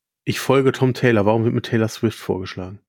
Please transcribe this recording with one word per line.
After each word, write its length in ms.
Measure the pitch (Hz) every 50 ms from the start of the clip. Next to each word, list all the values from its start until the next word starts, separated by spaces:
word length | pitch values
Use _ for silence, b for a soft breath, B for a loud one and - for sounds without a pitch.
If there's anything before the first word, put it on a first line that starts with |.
| _ _ _ _ _
Ich 160 | - 101 -
folge 320 | - - 131 139 135 135
Tom 220 | 120 - 131 127 120
Taylor. 300 | - - 127 117 107 98 101
Warum 160 | 110 117 113
wird 100 | 120 120
mir 80 | 120
Taylor 260 | - - - 113 110 107
Swift 300 | - - - 110 - -
vorgeschlagen? 600 | - - 107 92 95 - - - 92 92 95 101 _